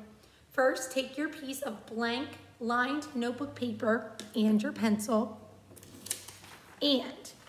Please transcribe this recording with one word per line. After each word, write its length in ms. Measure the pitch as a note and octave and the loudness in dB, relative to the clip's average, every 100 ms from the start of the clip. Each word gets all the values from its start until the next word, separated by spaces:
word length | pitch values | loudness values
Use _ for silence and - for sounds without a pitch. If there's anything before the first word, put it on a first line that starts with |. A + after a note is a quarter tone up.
| - - - - _ | -12 -20 -20 -20 _
First, 420 | - C4 F4+ - | 2 4 2 -2
take 240 | C4+ C4 D4 | -2 -2 -2
your 140 | D4+ | -4
piece 320 | - C4+ C#4 | -4 -10 -6
of 240 | C#4 G#3 - | -8 -8 -8
blank 420 | A3+ A#3 A#3+ D#4 - - - | -2 -2 -2 -4 -10 -18 -6
lined 460 | A#3 A#3+ B3+ D4 C#4+ | 0 2 2 0 -4
notebook 400 | B3 A#3+ B3 C#4+ | -2 -2 -2 -6
paper 580 | - B3 G#3+ A#3 A#3 - - - | -4 -4 0 2 2 0 -12 -4
and 280 | A#3 G#3+ G#3+ | 2 6 6
your 100 | C#4 | 4
pencil, 680 | G3 A3 G#3 - A3 B3+ - - - - - - - - - - - - - - - | 2 2 4 4 2 2 -4 -18 -20 -20 -20 -20 -12 -8 -8 -10 -18 -20 -20 -20 -2
and 500 | C#4+ B3+ B3 - - - | 2 2 0 -10 -16 -20